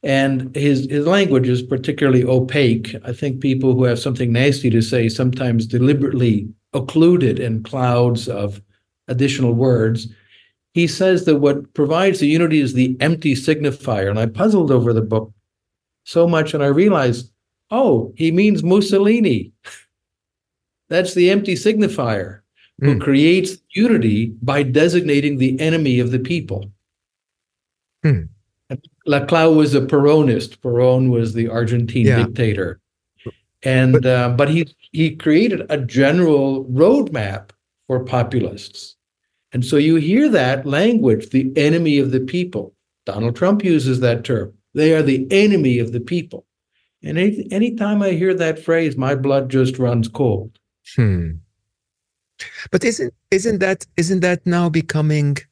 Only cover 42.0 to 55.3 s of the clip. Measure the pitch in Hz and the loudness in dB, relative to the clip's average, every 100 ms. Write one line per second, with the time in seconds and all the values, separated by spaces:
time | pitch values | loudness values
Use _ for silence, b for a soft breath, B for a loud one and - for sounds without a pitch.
42 | 127 127 127 175 180 107 90 _ _ _ | 0 -2 -2 -4 -6 -8 -12 _ _ _
43 | - 98 117 117 180 208 196 160 131 127 | -10 -6 -6 -2 0 0 2 0 0 0
44 | 123 120 - 113 - _ _ 143 156 156 | 0 -2 -2 -4 -4 _ _ 0 2 2
45 | 139 131 131 196 214 190 139 120 117 120 | 2 0 0 2 2 2 2 0 -2 -6
46 | 123 175 - 107 _ _ _ _ _ _ | -6 -8 -8 -18 _ _ _ _ _ _
47 | 151 156 196 208 - 190 240 233 208 208 | -8 -2 -2 -2 -6 -2 -2 -2 -2 0
48 | 196 165 185 185 165 160 - 165 160 123 | 0 0 0 0 -2 -4 -2 0 0 -2
49 | 131 139 131 139 131 131 127 - 127 120 | -2 0 0 0 0 0 0 0 -2 0
50 | 110 - 131 98 104 _ _ _ - - | -2 -2 -2 -2 -6 _ _ _ -8 0
51 | 113 90 82 80 _ _ _ _ _ _ | 0 0 -4 -8 _ _ _ _ _ _
52 | _ _ _ _ B B B - 247 220 | _ _ _ _ B B B -2 -2 -2
53 | 123 _ _ 196 214 208 190 190 - - | -8 _ _ -2 -2 -2 -2 -4 -6 -4
54 | 165 190 180 180 - 175 170 165 160 156 | -2 0 0 -2 -2 0 0 -2 -2 -2
55 | 151 151 147 | 0 0 0